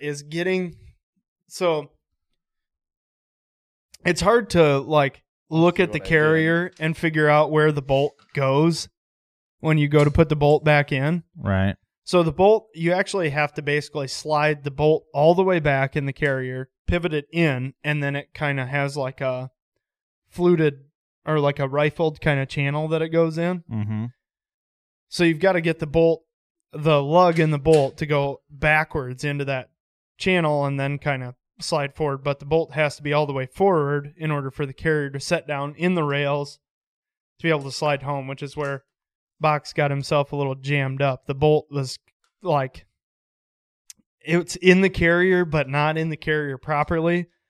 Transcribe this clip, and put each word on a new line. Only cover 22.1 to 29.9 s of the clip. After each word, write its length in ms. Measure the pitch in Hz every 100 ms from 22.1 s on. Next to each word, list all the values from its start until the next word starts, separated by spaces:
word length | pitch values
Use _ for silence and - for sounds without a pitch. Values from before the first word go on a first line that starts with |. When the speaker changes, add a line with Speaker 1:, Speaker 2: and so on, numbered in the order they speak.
| 151
Speaker 1:
kinda 240 | 160 139 135
channel 420 | - 139 147 156
that 140 | 160
it 80 | 165
goes 260 | 165 165 160
in. 280 | 175 180 -
Speaker 3:
Mm-hmm. 340 | 110 104 107 117 - _ _ _ _ _ _ _ _ _
Speaker 1:
So 140 | -
you've 140 | 170 156
gotta 200 | 190 180
get 180 | 165 156
the 80 | 151
bolt, 380 | 160 165 160 _ _ _ _ _
the 280 | 151 156 147
lug 360 | 139 170 180 165
in 120 | 156
the 60 | 147
bolt 360 | 143 156 135 -
to 80 | 151
go 360 | 147 139 135 _
backwards 720 | 143 156 156 160 156 127 127
into 200 | 147 143 139
that 240 | 131 - _ _